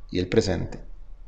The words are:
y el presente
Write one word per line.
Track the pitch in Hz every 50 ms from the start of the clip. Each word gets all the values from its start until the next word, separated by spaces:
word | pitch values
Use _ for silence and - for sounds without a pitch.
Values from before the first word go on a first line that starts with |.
| - -
y | - 90
el | 92 -
presente | - 113 - 95 87 87 95 - - - - - - - - - - - -